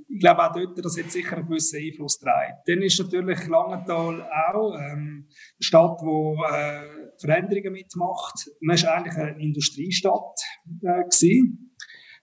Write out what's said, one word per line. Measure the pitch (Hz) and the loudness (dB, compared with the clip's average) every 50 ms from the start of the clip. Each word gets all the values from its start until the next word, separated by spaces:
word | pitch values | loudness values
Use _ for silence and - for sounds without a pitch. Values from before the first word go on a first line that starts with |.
| - - | -12 -10
ich | 254 190 | -4 4
glaube | 175 175 165 170 170 | 6 6 6 6 4
auch | 160 | 0
dort, | 160 175 185 180 180 180 175 | 0 -2 -6 -6 -8 -8 -4
das | 170 - | -4 -4
hat | 170 165 - | -4 -4 -6
sicher | - 180 170 170 180 | -6 -6 -4 -4 -6
einen | 165 160 | -6 -6
gewissen | 165 165 160 151 - 156 147 | -4 -2 0 0 0 0 -2
Einfluss | 156 160 - - 147 139 - - | -8 -8 -10 -10 -6 -6 -6 -4
getragen. | - 185 175 - - - - - - | 0 2 2 2 0 -2 -8 -6 -2
Dann | 170 175 185 | 0 0 2
ist | 196 190 - 202 | 2 2 2 0
natürlich | 185 185 175 185 185 185 175 - - | 0 -2 -2 -4 -2 -2 -4 -4 -4
Langenthal | 160 165 170 175 170 185 180 180 180 170 165 165 165 165 165 - - 156 156 160 175 | 2 2 2 2 2 -4 -8 -6 -4 -2 -2 -2 -2 -4 -8 -8 -6 -2 0 0 0
auch, | 196 214 220 208 175 | 0 0 -2 -2 -4
ähm, | 147 143 143 147 147 147 151 147 143 139 _ | -6 -10 -8 -8 -8 -8 -10 -12 -14 -18 _
eine | _ - - - _ - | _ -20 -20 -20 _ -6
Stadt, | - - 175 160 170 170 170 - | -2 6 6 8 8 6 2 -2
wo, | 156 160 156 156 156 156 156 156 160 | -4 -2 -2 0 0 -2 -2 -2 -2
äh, | 151 147 147 147 147 147 147 147 147 151 - - - _ - | -2 -2 -2 -2 -4 -6 -10 -14 -16 -18 -18 -18 -20 _ -6
Veränderungen | - 151 160 180 190 208 202 202 196 190 190 | 0 2 2 2 2 0 -2 -2 -2 -6 -8
mitmacht. | 190 185 _ - 175 175 180 180 - - - - - - - - - | -10 -14 _ -6 -4 -4 -4 -4 -6 -8 -10 -10 -10 -12 -14 -12 -4
Man | 160 160 165 | 2 2 4
ist | 160 160 | 4 4
eigentlich | 165 160 175 175 165 165 | 2 0 0 -2 -4 -6
eine | 156 156 151 151 156 | -4 -4 -6 -6 -4
Industriestadt, | 151 151 147 147 143 - - 139 160 185 175 - - 190 175 - - - - - - - - _ _ 170 165 - | -4 -4 -2 0 -2 -4 -2 -4 -4 -2 -2 0 2 2 0 0 -2 -6 -8 -8 -8 -8 -14 _ _ -16 -12 -6
äh, | 202 180 175 180 180 | -2 -2 0 0 2
gewesen. | 180 - - 165 175 220 262 254 - - - - - _ - - - - - - - - - | 4 6 6 8 8 6 6 4 4 2 -6 -14 -20 _ -20 -20 -20 -20 -20 -20 -20 -20 -4